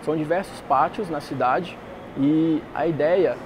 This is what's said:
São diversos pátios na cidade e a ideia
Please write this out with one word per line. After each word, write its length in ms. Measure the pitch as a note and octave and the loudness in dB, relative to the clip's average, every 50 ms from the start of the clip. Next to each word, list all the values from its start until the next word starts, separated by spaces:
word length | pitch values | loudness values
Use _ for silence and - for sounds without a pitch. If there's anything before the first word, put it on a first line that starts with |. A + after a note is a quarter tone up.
| - | -2
São 120 | D3+ D#3 | -2 -2
diversos 460 | D#3+ D#3 D3+ E3 F3+ G3 - - - | -2 0 0 0 -2 -2 -4 -12 -14
pátios 480 | - - C#3 C3 D3 F3 - - G#3+ E3+ | -2 2 4 4 4 2 0 -4 -6 -4
na 100 | D#3+ C#3+ | -4 -6
cidade 560 | C#3 - - C3 B2+ B2 C3 D#3 F3 E3+ - - - - - - - - - | -6 -6 -4 0 2 2 2 2 0 -4 -10 -14 -16 -16 -16 -16 -16 -12 -4
e 460 | - C3+ C#3+ D#3 D#3+ D#3+ E3 D#3+ D3 - - - | 0 2 4 4 4 4 4 2 0 -2 -6 -4
a 100 | - D3 | -2 0
ideia 500 | E3+ E3 C3 C#3+ D#3 F3+ G3 F3 C#3 A#2+ - - | 0 0 2 2 2 4 4 4 2 0 -2 -8